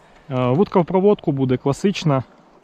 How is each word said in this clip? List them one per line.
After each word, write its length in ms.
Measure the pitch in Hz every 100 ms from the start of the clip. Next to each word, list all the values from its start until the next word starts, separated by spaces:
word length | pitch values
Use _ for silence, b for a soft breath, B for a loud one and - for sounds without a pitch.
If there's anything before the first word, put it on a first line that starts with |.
| b b -
Е, 180 | 127 123
вудка 320 | 135 208 190
в 40 |
проводку 480 | 170 185 202 208 -
буде 240 | 135 131 127
класична, 640 | - 135 202 - 156 135 - _ _ _